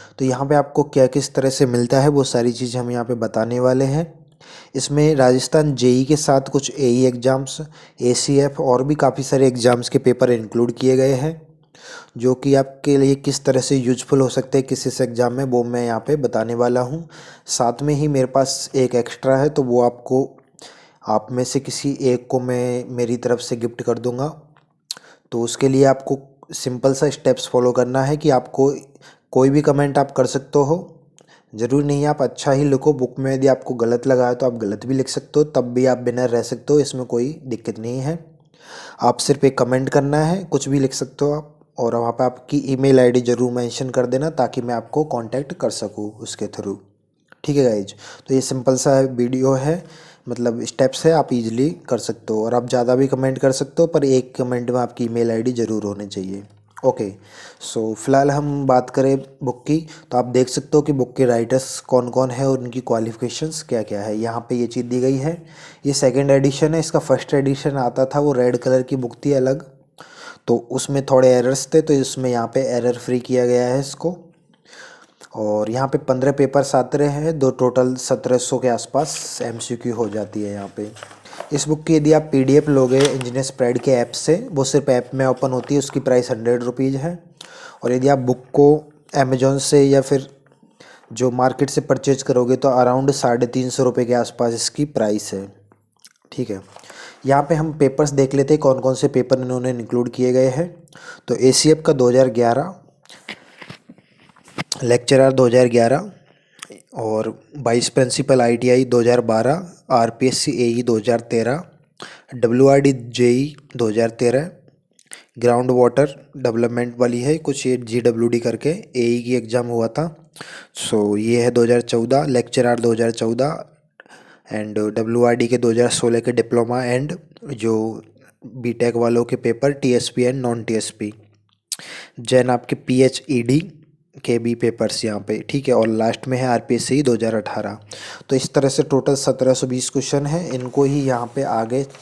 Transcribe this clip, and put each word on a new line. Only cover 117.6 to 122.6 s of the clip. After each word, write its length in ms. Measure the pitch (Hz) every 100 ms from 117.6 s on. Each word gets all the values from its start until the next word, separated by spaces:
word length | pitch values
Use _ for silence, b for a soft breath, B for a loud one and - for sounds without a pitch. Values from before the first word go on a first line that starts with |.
| 131
ये 100 | 123
जीडब्ल्यूडी 600 | 117 120 117 113 117 117
करके 300 | 117 113 143
एई 520 | 185 - 127 117 120
की 140 | 120 123
एग्जाम 320 | 110 120 120
हुआ 200 | 117 113
था। 160 | 147 165 - _ B B B B -
So 360 | - 110 104 104
ये 240 | 113 120
है 80 | 120
दो 120 | 120
हज़ार 180 | 117 120
चौदह, 420 | 120 117 117 135 151
लेक्चरर 540 | 123 117 131